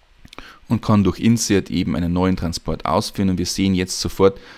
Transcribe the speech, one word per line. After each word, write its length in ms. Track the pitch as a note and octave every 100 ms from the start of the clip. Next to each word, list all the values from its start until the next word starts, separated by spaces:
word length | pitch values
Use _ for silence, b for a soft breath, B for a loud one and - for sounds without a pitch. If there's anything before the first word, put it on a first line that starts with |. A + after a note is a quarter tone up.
| _ _ - - B B -
und 120 | A2+
kann 240 | - G#2+
durch 160 | F#2 E2+
Insert 500 | A2+ A#2 - G2 F#2
eben 260 | D#2+ F#2 C2+
einen 160 | F2
neuen 240 | F2 F#2 F#2+
Transport 500 | E2 E2+ - D#2+ -
ausführen. 440 | E2+ - - G2
Und 80 | F2+
wir 80 | F2
sehen 280 | - G2
jetzt 260 | F#2 F2+ -
sofort, 400 | - - F#2+ - B